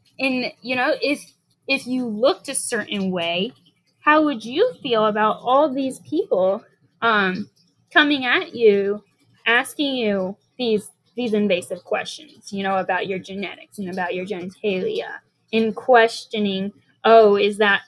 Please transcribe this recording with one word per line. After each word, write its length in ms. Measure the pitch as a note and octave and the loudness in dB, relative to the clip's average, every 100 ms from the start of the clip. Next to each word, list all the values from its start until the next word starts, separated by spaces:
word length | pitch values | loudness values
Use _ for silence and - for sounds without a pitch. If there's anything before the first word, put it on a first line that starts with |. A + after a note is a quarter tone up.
| _ - | _ -6
in, 340 | C4+ B3+ A#3+ - | -4 -2 -6 -10
you 140 | A#3+ B3+ | -8 -4
know, 180 | C4 - | -2 -2
if, 180 | C#4 C#4+ - _ _ _ - | -2 -4 -8 _ _ _ -6
if 180 | C#4 A#3+ | -6 -4
you 200 | B3+ A#3+ | -6 -4
looked 420 | G#3 C4 F4+ - | 0 0 0 -6
a 60 | |
certain 560 | C4+ - A3+ - G3+ F#3+ | -8 -6 -6 -6 -4 -4
way, 420 | F3+ E3+ F3 A3 - _ _ _ _ | -4 -4 -4 -6 -8 _ _ _ _
how 240 | - D#4 | 2 2
would 200 | D4+ A#3+ | 2 -2
you 280 | G#3+ C#4 B4 B4 | -6 -2 -2 -2
feel 220 | C4+ A3 | -2 0
about 360 | G#3+ G#3 G#3+ - | 2 2 0 0
all 260 | A#3+ C4+ D4+ | 2 2 2
these 300 | C4 C4 B3 | 0 -6 -8
people, 640 | - D#4 - G3 F#3 G#3 - _ _ _ | -6 -6 -2 0 0 0 -8 _ _ _
um, 480 | A#3 G#3+ F#3 F#3 - _ _ _ _ | 0 2 0 -2 -8 _ _ _ _
coming 320 | E4+ D4 C#4+ | 2 4 0
at 300 | B3+ D4+ F4+ | 0 -2 -2
you, 480 | A#3+ A3+ G3+ G3 G#3 - _ _ _ - | 4 4 4 0 -6 -10 _ _ _ 0
asking 500 | A#3+ C4 - C#4+ C4 | 0 0 -4 -4 -2
you 400 | G#3+ G3 F#3 G#3 _ - | -2 -2 -4 -8 _ -6
these, 320 | A#3+ G#3+ - _ _ - | -2 0 -2 _ _ -8
these 160 | B3 | -2
invasive 500 | G#3+ G#3 F3+ - F3+ | 0 2 0 -2 -12
questions, 680 | - - - - - - - | -6 -6 -6 -14 -18 -20 -12
you 100 | G3 | -6
know, 140 | G3 F#3+ | -2 -2
about 300 | F#3 F3+ E3+ | -2 -4 -4
your 120 | F#3+ | -8
genetics 600 | F#3+ G3 F3+ F#3 - - | -8 -10 -10 -12 -18 -12
and 100 | F#3 | -8
about 260 | F#3 F3+ | -6 -6
your 120 | F3+ F#3 | -6 -6
genitalia, 800 | F#3 F#3 - G#3 F#3 F#3+ - - - _ _ _ | -8 -10 -6 -4 -2 -4 -6 -8 -14 _ _ _
and 220 | A3 A3 | -2 -2
questioning, 960 | G3+ - A#3+ A3+ - - A3 G#3 F#3+ G3 - _ _ | -2 4 6 6 0 -8 -4 -2 -2 -6 -10 _ _
"Oh, 320 | A3 A3+ G#3+ G3+ | 8 8 8 6
is 220 | G3+ G3+ | 2 2
that, 240 | G#3 G3 | 2 2